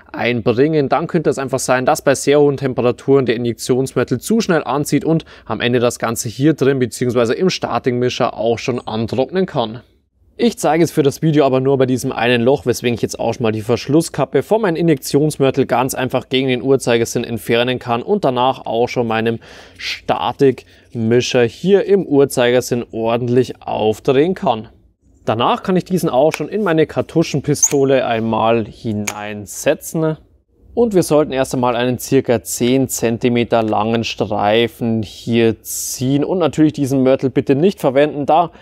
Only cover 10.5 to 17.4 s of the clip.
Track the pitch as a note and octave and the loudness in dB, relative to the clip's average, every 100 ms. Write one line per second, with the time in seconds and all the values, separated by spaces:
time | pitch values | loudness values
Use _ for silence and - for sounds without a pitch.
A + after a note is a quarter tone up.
10.5 | - D#3+ D#3+ D#3+ - C3+ - D#3 D3+ C3+ | 0 0 2 2 2 0 2 0 4 4
11.5 | C3 C3 C#3 C3 B2+ C3+ B2 A#2 B2 A#2 | 2 2 2 2 0 -2 -2 2 2 2
12.5 | C#3+ B2+ A2+ B2 A#2 - - A#2 A2+ A2+ | 2 0 -2 -2 -2 -4 -4 -4 -2 -2
13.5 | A2 G#2 A#2 - D3 E3 - C3+ C#3 - | -2 -2 -2 2 0 0 -4 -2 -2 0
14.5 | G#3+ G#3+ E3 E3+ D3 - C#3 D3+ - C3+ | 0 0 0 0 0 0 0 0 0 0
15.5 | C3 A#2+ A#2+ C3 - B2+ C3 - C3 C3+ | 0 0 0 -2 -2 -4 -4 -2 -2 0
16.5 | B2+ C3+ C3+ - A#2 A#2 B2+ A#2 A#2 | -2 0 0 2 0 0 -4 -4 -6